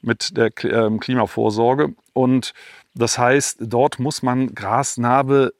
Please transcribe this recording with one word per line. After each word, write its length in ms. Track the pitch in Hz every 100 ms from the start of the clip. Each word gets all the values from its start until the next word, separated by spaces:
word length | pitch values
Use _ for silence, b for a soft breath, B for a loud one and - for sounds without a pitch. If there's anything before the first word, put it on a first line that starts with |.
mit 340 | 113 113 - -
der 120 | 113
Kl-, 240 | - 123
ähm, 260 | 113 110 110
Klimavorsorge. 920 | - 127 104 - 113 107 117 135 151 - _
Und 400 | 127 127 131 - B B B _ -
das 220 | 117 -
heißt, 400 | 123 139 - -
dort 380 | 113 120 143 -
muss 240 | 127 -
man 320 | 127 127 131 -
Grasnarbe 1000 | 95 117 139 - 120 131 135 139 127